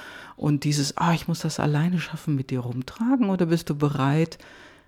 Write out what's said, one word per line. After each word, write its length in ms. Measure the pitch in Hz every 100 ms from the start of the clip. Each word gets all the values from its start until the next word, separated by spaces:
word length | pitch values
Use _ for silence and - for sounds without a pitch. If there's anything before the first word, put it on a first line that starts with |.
| - - - -
und 260 | 156 147
dieses, 320 | 147 143 139 -
„Ah, 160 | 170
ich 140 | 165 -
muss 120 | 165
das 200 | 160 -
alleine 400 | 156 147 170 180
schaffen“, 360 | - 160 - 139
mit 160 | 131
dir 80 | 127
rumtragen? 680 | 120 123 - - 226 269 202
Oder 180 | 185 170
bist 240 | 170 -
du 40 | 147
bereit, 640 | 147 147 135 156 165 - - - - -